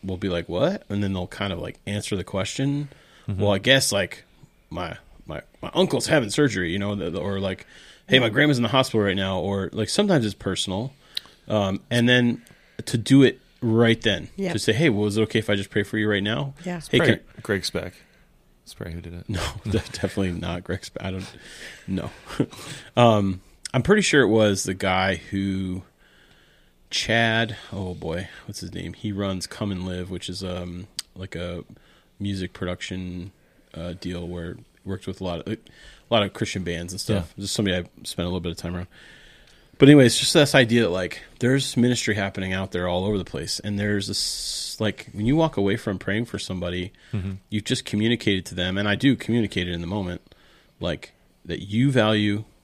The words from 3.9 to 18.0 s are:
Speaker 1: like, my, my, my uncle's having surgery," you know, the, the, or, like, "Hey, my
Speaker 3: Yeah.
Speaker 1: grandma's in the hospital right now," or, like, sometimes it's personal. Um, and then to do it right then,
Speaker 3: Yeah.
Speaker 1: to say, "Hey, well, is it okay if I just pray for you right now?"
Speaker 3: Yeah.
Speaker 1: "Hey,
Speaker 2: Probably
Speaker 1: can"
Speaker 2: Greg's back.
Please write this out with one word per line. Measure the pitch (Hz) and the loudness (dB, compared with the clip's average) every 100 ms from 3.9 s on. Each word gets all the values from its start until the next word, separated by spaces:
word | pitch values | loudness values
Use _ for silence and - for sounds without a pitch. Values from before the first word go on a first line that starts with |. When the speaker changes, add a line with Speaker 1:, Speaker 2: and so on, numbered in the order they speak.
Speaker 1:
like, | 101 90 - - _ - _ _ | 0 -2 -8 -20 _ -20 _ _
my, | 82 90 - - - - | -10 -8 -10 -16 -20 -12
my, | 76 - _ | -12 -14 _
my | - | -6
uncle's | - 190 135 - | 0 0 0 2
having | 156 110 | 0 2
surgery," | 117 147 104 87 | 2 2 2 -2
you | 95 | -2
know, | 101 104 | -2 -2
the, | 85 | -4
the, | 87 | -4
or, | 101 98 | -4 -2
like, | 98 95 - - - - - | -4 -6 -12 -20 -20 -20 4
"Hey, | 131 | 4
my | 120 | 4
Speaker 3:
Yeah. | |
Speaker 1:
grandma's | 110 147 131 | 2 2 2
in | |
the | 117 | 2
hospital | 135 131 110 | 2 2 2
right | 101 95 | 2 0
now," | 95 92 | 0 -2
or, | 90 98 95 | -2 -2 -2
like, | - 107 | -4 -2
sometimes | - 208 170 110 | 0 2 2 2
it's | - | -4
personal. | - 92 - 95 131 - _ - - - - | -4 -4 -4 -4 -6 -12 _ -14 -14 -20 -2
Um, | 107 98 98 - | 0 0 -2 -2
and | 120 120 | 2 6
then | 123 120 117 - - _ - - | 6 4 0 -8 -20 _ -14 -4
to | 120 | -4
do | 107 135 | 6 8
it | 131 - _ _ | 8 4 _ _
right | 120 110 117 113 | 0 4 6 4
then, | 113 92 80 - | 2 0 -4 -6
Speaker 3:
Yeah. | 190 | -4
Speaker 1:
to | 110 | -2
say, | - | 0
"Hey, | 107 160 | 4 4
well, | 101 104 | 2 0
is | 104 | 2
it | |
okay | 107 113 | 2 0
if | 107 | 0
I | 104 | -2
just | 95 | 0
pray | 107 | -2
for | 101 110 | -2 -2
you | 107 | 0
right | 101 | 0
now?" | 101 123 139 135 185 | 0 -2 -4 -8 -10
Speaker 3:
Yeah. | 175 - | -10 0
Speaker 1:
"Hey, | 131 | 2
Speaker 2:
Probably | 160 110 | 4 2
Speaker 1:
can" | - - | -2 -16
Speaker 2:
Greg's | - 98 - | -4 -2 -2
back. | 85 87 - | -6 -6 -12